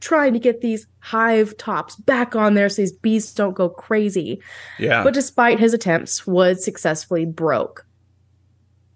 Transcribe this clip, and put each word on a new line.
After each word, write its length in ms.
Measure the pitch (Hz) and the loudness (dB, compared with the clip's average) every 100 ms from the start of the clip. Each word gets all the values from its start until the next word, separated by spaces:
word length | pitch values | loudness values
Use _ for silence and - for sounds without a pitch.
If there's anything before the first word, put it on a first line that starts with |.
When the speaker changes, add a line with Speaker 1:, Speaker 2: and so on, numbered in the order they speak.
Speaker 1:
trying 320 | - 320 285 | -2 0 2
to 60 | 233 | 2
get 240 | 247 233 | 0 0
these 240 | 240 220 - _ | -2 -6 -8 _
hive 580 | - 226 226 220 214 - | -6 0 2 2 0 -4
tops 360 | - 170 - - | -6 -6 -6 -6
back 380 | - 254 247 | -2 0 -2
on 200 | 226 214 | 0 2
there 160 | 208 202 | 4 2
so 100 | 202 | 0
these 120 | 190 | -4
bees 420 | - 220 220 208 | -2 0 0 -2
don't 200 | - 202 | -4 -4
go 140 | 190 175 | 0 -2
crazy. 720 | - - 214 208 190 143 127 - - - - | -4 -4 -2 0 -2 -4 -8 -12 -20 -20 -6
Speaker 2:
Yeah. 260 | - - | 0 2
Speaker 1:
But 80 | 269 | 2
despite 480 | 269 - - 240 233 | 2 0 2 2 4
his 140 | 226 | 2
attempts, 520 | 226 190 165 - - - | 2 0 -2 -2 -6 -2
Wood 320 | 180 185 185 | 2 2 2
successfully 640 | 196 - 165 160 - 175 165 | -4 -4 -4 -4 -4 -4 -4
broke 580 | 160 160 120 - - - _ _ _ _ _ _ _ _ _ _ | -2 -2 0 -2 -10 -20 _ _ _ _ _ _ _ _ _ _